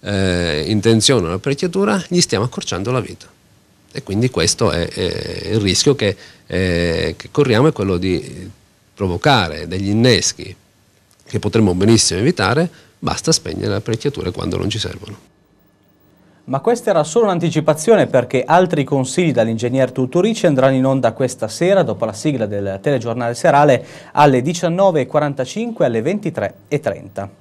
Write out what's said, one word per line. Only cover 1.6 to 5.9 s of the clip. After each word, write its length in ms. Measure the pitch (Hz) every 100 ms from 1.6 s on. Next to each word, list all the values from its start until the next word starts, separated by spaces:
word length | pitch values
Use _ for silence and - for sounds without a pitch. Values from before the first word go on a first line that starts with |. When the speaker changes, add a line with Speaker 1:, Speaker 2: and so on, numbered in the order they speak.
| 185 190 202 202 175
Speaker 1:
gli 120 | 175
stiamo 260 | - 104 120
accorciando 440 | - - 90 104
la 100 | 127
vita, 260 | 87 87 - _ _ _ _ _ _
e 100 | -
quindi 280 | - 101 127
questo 400 | 87 82 - 110
è, 180 | 82 85
è 600 | - 92 85 - 87 85
il 80 | 107
rischio 340 | 98 87 -